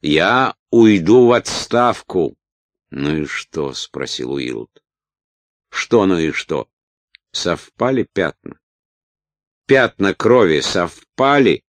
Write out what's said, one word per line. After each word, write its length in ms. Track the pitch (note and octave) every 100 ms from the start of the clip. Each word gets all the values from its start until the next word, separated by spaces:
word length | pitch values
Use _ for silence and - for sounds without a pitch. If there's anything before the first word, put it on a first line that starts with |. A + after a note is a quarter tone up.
Я 540 | D2+ D2+ F2+ B2 C3 - _
уйду 560 | A#2 A2+ G#2 E2 A#2+ A#2+
в 40 |
отставку». 1040 | A#2+ - - - A#2+ A#2+ G#2+ - F#2 D#2+ - _ _ _ _ _
«Ну 320 | B1+ C#2+ D2+
и 40 | D2+
что?» — 480 | - - E2 C#2+
спросил 600 | C2+ - - C2+ - B1+
Уилд. 500 | C#2 B1+ A#1 A#1 _ _ _ _ _ _ _ _ _ _
«Что 360 | - - A#2+ G2
«ну 120 | F2+
и 120 | D#2
что»?» 360 | C#2+ - D2+ - _ _ _ _ _ _
«Совпали 720 | - F2 E2 - _ A#2+ C3 -
пятна?» 480 | - E2+ - G1+ - _ _ _ _ _ _ _ _ _ _ _
«Пятна 460 | C3+ A#2+ _ G2
крови 460 | F2+ A2 B2 G2+ D2+
совпали?» 1040 | C2 - F2 - _ - C3 C#3+ B2 D#2 _